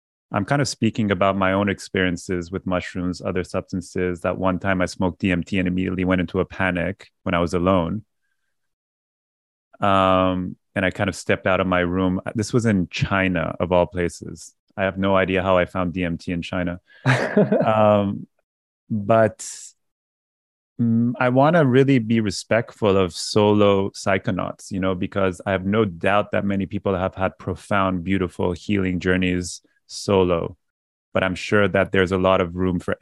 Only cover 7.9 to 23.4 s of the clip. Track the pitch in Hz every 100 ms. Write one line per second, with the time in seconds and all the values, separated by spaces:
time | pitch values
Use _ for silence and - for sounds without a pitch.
7.9 | 104 - _ _ _ _ _ _ _ _
8.9 | _ _ _ _ _ _ _ _ - 101
9.9 | 98 95 92 92 92 92 - _ 104 92
10.9 | - 98 - - 98 98 92 92 90 87
11.9 | 90 92 92 - 110 107 127 110 98 85
12.9 | - - 98 95 87 80 - 87 90 87
13.9 | 90 87 - 85 85 - _ _ - 95
14.9 | 92 98 95 92 92 92 92 87 95 90
15.9 | 92 87 82 - 87 82 92 87 90 -
16.9 | - 131 127 - - - 240 120 110 107
17.9 | 104 101 - - _ _ _ _ _ -
18.9 | 110 101 113 110 - - - - _ _
19.9 | _ _ _ _ _ _ _ _ - 117
20.9 | 117 120 120 127 127 147 175 139 123 135
21.9 | 135 110 113 107 - - 110 117 - 107
22.9 | 95 90 - - 107